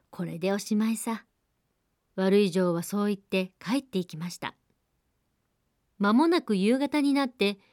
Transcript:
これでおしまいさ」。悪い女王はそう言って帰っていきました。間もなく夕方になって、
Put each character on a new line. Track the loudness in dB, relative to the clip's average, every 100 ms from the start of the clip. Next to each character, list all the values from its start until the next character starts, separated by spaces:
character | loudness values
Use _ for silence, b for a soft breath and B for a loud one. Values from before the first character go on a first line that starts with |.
| _
こ | -10
れ | -10 -4
で | -2
お | -2
し | -2 0
ま | 0
い | -2
さ」。 | -4 -8 -10 _ _ _ _ _ _ _ _ -2
悪 | 2 4
い | 4
女 | 2 0
王 | 0
は |
そ | -2 -2 -2
う |
言 | -4
っ |
て | _ -4 -4 -8
帰 | -4 -4
っ |
て | -2 -6
い | -6
き | -8
ま | -10
し | -10
た。 | -12 -12 _ _ _ _ _ _ _ _ _ _ _ _ _ -2
間 | 2
も | 4 4
な | 2
く | 0 0
夕 | 2 2
方 | 0 0
に | 2
な | 2 0
っ |
て、 | -2 -2 -2 b